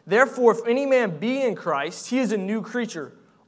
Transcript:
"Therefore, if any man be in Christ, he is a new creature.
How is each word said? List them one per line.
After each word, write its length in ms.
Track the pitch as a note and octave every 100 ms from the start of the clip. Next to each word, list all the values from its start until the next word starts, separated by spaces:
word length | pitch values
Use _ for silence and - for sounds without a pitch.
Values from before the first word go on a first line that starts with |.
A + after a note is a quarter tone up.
| -
"Therefore, 480 | G#3 C4+ - A#3+
if 120 | A3 A#3
any 200 | B3+ C#4
man 340 | C4 A3 D3+
be 220 | G#3+ C4+
in 140 | B3+ E3+
Christ, 520 | F3 C#3+ D3+ - -
he 120 | B3
is 120 | B3+
a 60 | A3
new 240 | F#3+ A3
creature. 520 | - B3 A3+ E3+ C3 - _ _